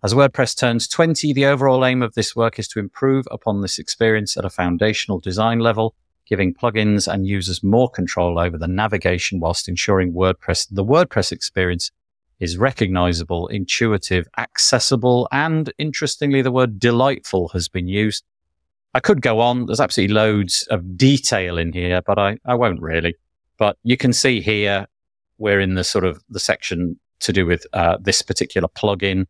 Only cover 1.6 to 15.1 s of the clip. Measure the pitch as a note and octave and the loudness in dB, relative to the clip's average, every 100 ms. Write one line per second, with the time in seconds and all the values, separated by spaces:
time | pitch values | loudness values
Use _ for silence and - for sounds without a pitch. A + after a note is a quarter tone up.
1.6 | C3+ C3 B2+ B2+ A#2+ - G#2+ - A2+ - | 4 4 4 2 -2 -2 -4 0 -2 0
2.6 | G#2+ - G2+ - C3 C3+ B2+ - - G2+ | -8 -6 -8 -2 0 0 -2 -6 -4 -2
3.6 | F#2+ - D#2 - A2+ A2 G2+ - F#2+ - | -4 -6 -8 0 2 2 -2 -4 -6 -2
4.6 | F2+ F2 G#2+ G#2 - F#2+ F2 F2+ A2 A#2 | -2 2 0 0 -2 -4 -4 -2 0 2
5.6 | A2+ A2 A2 - _ _ _ G2+ F#2 F2 | 0 0 -2 -4 _ _ _ 0 0 0
6.6 | A#2+ A2 G#2 G#2 F#2+ G2+ F#2+ G2+ F2+ F2 | -2 0 2 2 0 -2 -2 -2 -4 -4
7.6 | G2 A2+ B2+ - F2 - F2 E2+ F2 E2+ | 2 2 2 0 -4 0 0 0 -2 -2
8.6 | E2 F2+ G#2+ G2+ F#2 F2+ - F#2+ E2 - | -4 -2 -2 0 0 -2 -2 -4 -2 -4
9.6 | - F2+ - G2 F2+ F2 F#2 F#2 - F2 | -6 -6 0 2 0 0 0 0 -2 -4
10.6 | - G2 G2+ D3 F3+ - F#2+ - - - | -4 -4 2 2 2 0 -2 -4 -8 -2
11.6 | F#2 F2 - _ _ _ _ _ F2 E2+ | -2 -2 -6 _ _ _ _ _ -6 0
12.6 | B2+ B2+ G2+ F#2 F2+ E2 E2 F2 F2 G#2+ | -2 0 0 2 2 0 -2 -6 -4 -6
13.6 | F#2+ - A#2 G#2 - F#2 E2 - - - | -4 0 0 0 0 -2 -2 -6 -8 -2
14.6 | - B2 - C3 B2 | 2 2 2 2 2